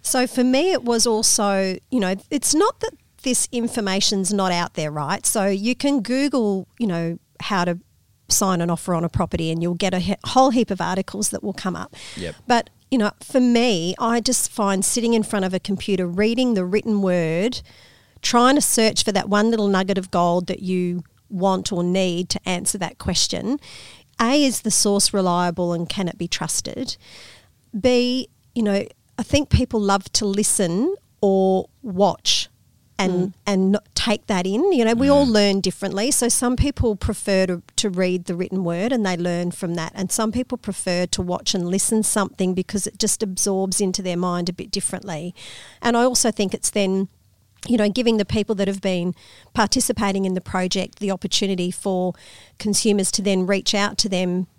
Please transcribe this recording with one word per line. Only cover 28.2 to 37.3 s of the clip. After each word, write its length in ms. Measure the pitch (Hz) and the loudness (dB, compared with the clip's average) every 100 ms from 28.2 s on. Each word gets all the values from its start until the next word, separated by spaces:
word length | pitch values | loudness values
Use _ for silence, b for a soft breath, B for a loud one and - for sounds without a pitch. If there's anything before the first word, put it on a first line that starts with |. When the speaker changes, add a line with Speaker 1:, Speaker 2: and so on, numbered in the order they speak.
| - _ _ | -4 _ _
Speaker 1:
you 80 | - | -2
know, 220 | 208 202 - - _ - | 0 0 -2 -12 _ -8
I 40 | |
think 280 | 220 277 277 | 0 2 4
people 300 | - 254 226 | 2 2 0
love 300 | 202 196 - | 2 2 0
to 120 | - 208 | -2 0
listen 680 | 196 220 - 180 175 285 403 _ _ | 0 0 2 0 2 0 -4 _ _
or 480 | 202 196 190 190 - _ | 2 4 4 2 0 _
watch 680 | 247 180 202 165 - - - _ _ _ _ - | -8 2 2 2 0 -2 -2 _ _ _ _ -2
and, 280 | 190 180 185 | 0 2 0
Speaker 3:
Mm. 40 | - - | -4 -2
Speaker 1:
and 260 | 190 190 | 2 4
not 120 | 202 _ | 2 _
take 320 | - - 214 - | -4 0 -2 0
that 180 | 190 185 | -2 0
in. 260 | 208 381 | 0 2
You 120 | 311 | 4
know, 100 | 226 | 2
we 140 | 233 277 | 2 6
all 180 | 285 277 | 6 6
Speaker 2:
Mm. 40 | |
Speaker 1:
learn 280 | 214 202 196 | 4 4 2
differently. 500 | 185 - 196 190 233 | 0 -4 -6 -2 0
So 180 | 285 240 | 0 2
some 280 | - 247 254 | 2 0 0
people 400 | 285 - 247 202 | 0 0 0 0
prefer 500 | - 208 - | -2 -4 0